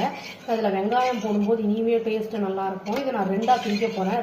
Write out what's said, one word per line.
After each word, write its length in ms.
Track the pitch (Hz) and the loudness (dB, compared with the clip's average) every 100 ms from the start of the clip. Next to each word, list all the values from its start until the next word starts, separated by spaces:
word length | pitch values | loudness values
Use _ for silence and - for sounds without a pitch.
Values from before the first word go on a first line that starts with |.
| 214 - - - - | -2 -4 -12 -12 -4
அதுல 240 | 226 208 | -2 0
வெங்காயம் 520 | 190 202 247 254 240 | 0 2 2 2 0
போடும்போது 400 | 214 208 208 233 | 0 2 2 2
இனிமே 320 | 208 220 226 233 | 2 2 2 2
டேஸ்ட் 380 | 220 214 - 220 | 2 -2 -2 -2
நல்லா 260 | 196 190 190 | -2 -2 -2
இருக்கும். 320 | 185 202 240 | -4 -4 -4
இதை 140 | 269 | -2
நான் 180 | 233 185 | -2 0
ரெண்டா 240 | 196 233 247 | 0 2 2
பிரிக்க 300 | 220 208 220 | 2 0 0
போறேன். 340 | 190 185 233 | 0 0 0